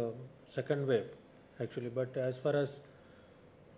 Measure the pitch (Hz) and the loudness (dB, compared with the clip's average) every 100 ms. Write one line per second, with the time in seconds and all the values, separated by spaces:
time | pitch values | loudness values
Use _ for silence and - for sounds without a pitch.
0 | 117 117 131 - - - - 143 131 117 | 0 -4 -10 -16 -10 -4 0 2 4 4
1 | 95 - - - - - 117 - 120 123 | 2 -8 -20 -20 -14 -6 -6 -4 -4 -2
2 | 127 131 127 127 147 143 139 - - - | -2 0 -2 0 2 2 2 -2 -14 -20
3 | - - - - - - - | -20 -20 -20 -20 -20 -20 -20